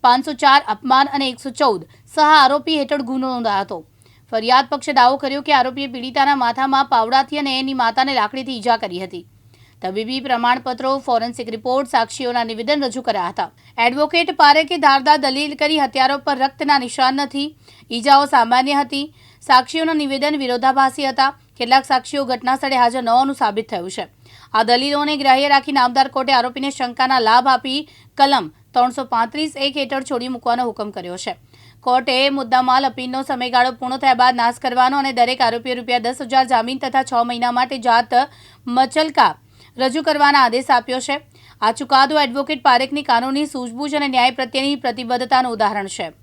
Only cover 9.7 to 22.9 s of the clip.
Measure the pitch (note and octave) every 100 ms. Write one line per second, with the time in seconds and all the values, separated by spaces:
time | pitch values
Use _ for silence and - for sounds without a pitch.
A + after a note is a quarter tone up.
9.7 | _ F#3 F#3+ A3 C4 C4 A#3+ A#3+ B3 B3
10.7 | B3+ C4 C4+ C4+ A#3+ A#3 A#3 A#3 A3 A#3
11.7 | B3+ C#4 C4 A3+ - B3+ A#3+ A#3 A3 A#3
12.7 | D4 C4+ B3+ B3 G#3 F3+ G3 F3 _ _
13.7 | - A#3 B3+ D4+ E4+ E4+ E4+ D4 D4 D#4+
14.7 | F4 C#4+ C#4 C4+ D4+ C#4 C4 D4 C#4+ D4+
15.7 | D#4 C4+ C4 C4 C#4 C#4 C#4 C4+ - D4
16.7 | C#4+ B3 - C4 C4+ C4+ C#4 C#4+ D#4 -
17.7 | - _ A#3 A#3+ C#4 C#4+ C#4 A3+ B3 C4
18.7 | C#4+ C#4+ C#4 D4 _ - _ - B3+ B3+
19.7 | D#4+ D#4+ D#4 C#4+ C4+ C#4+ D4+ C4 B3 C4
20.7 | C4+ C4+ C4 C#4 A#3+ C4+ - _ _ A#3+
21.7 | C4 C4 C4 - C#4+ C4+ B3+ B3 C4 C#4
22.7 | C4 A#3+